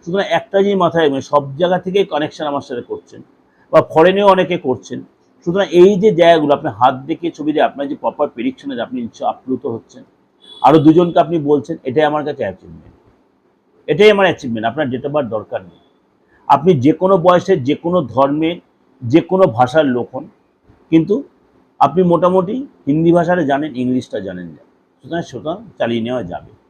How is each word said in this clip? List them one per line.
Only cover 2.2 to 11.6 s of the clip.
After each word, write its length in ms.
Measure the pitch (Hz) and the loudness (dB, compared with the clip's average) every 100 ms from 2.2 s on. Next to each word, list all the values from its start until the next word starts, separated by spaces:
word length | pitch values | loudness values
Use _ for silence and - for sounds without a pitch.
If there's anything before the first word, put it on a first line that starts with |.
| 151 - 151 | -6 -8 -8
আমার 160 | 143 | -6
সাথে 200 | 131 120 | -8 -12
করছেন 400 | 120 107 _ 107 - _ _ _ _ | -10 -14 _ -20 -20 _ _ _ _
বা 100 | 160 | 0
ফরেনেও 460 | - 156 170 190 202 | 2 2 2 4 4
অনেকে 300 | 185 180 170 | 4 2 -2
করছেন। 460 | 131 123 - 127 - _ _ _ - | -4 -6 -6 -14 -14 _ _ _ -6
সুতরাং 220 | 175 190 | -2 0
এই 280 | 165 180 202 | 6 6 6
যে 160 | 214 | 2
জায়গাগুলো, 420 | 165 170 165 147 | 4 6 6 4
আপনি 180 | 139 131 | 0 -2
হাত 240 | 101 127 131 | 0 0 0
দেখে 360 | 139 160 170 | -8 -8 -8
ছবি 200 | - 147 | -6 -4
দিয়ে 120 | 151 | 0
আপনার 240 | 135 131 143 | 0 -2 -8
যে 80 | 139 | -6
প্রপার 340 | 120 113 147 | -6 -4 -6
প্রেডিকশন 420 | 123 120 127 143 | -4 -8 -8 -12
আছে, 100 | 127 | -8
আপনি 200 | 110 127 | -8 -8
নিশ্চয় 260 | 113 - 123 | -10 -6 -6
আপ্লুত 380 | 110 127 127 131 | -6 -8 -6 -6
হচ্ছেন। 380 | 113 _ - - _ _ _ _ - | -10 _ -20 -20 _ _ _ _ -2
আরও 160 | 127 156 | 4 6
দুজনকে 420 | 147 160 175 170 | 6 4 2 0
আপনি 180 | 151 165 | 0 -2
বলছেন, 400 | 139 147 | 0 -2